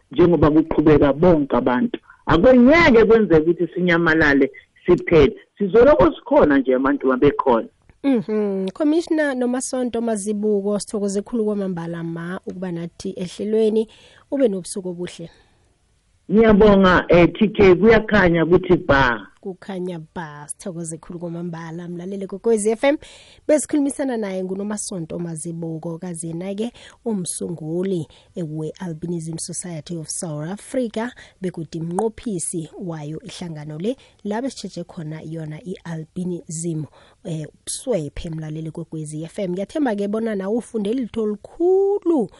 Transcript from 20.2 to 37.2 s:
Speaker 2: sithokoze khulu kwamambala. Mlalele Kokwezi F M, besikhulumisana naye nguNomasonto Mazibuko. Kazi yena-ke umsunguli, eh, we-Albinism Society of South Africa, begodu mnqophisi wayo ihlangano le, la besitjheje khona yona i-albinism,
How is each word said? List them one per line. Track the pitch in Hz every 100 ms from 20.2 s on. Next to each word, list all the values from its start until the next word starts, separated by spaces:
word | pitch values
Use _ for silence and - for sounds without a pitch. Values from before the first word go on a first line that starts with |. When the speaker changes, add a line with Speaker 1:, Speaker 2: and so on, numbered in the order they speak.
| 156 147 147
Speaker 2:
sithokoze | - 202 170 165 165
khulu | - 175
kwamambala. | 170 170 175 165 165 160 175
Mlalele | 175 185 202 190
Kokwezi | 196 233 220 208
F | 226
M, | 277 302 - - - _ -
besikhulumisana | 302 - 302 277 - 277 233
naye | 202 185
nguNomasonto | 185 190 208 214 - 190 160 170
Mazibuko. | 170 160 170 170 165 160 170 165
Kazi | 185 165 165
yena-ke | 165 190 202 233 - - _
umsunguli, | 240 208 170 - 190 160 156 175 190 180 147 _ _ -
eh, | 160
we-Albinism | 156 156 - 180 160 170 170 160 160
Society | - 160 180 160 - 170
of | 156
South | - 175 147 156
Africa, | 202 - - 233 214 233 - - _
begodu | 185 175 156 170
mnqophisi | 165 180 226 - 247 185 - 170 156 392
wayo | 185 160 147 156
ihlangano | 196 - 175 151 151 151
le, | 202 269 _ _
la | 202 214
besitjheje | 262 - 190 -
khona | 175 - 151 156
yona | 156 160 156 156
i-albinism, | 180 185 - 160 160 180 180 170 - 160 170 156 143 _ _ _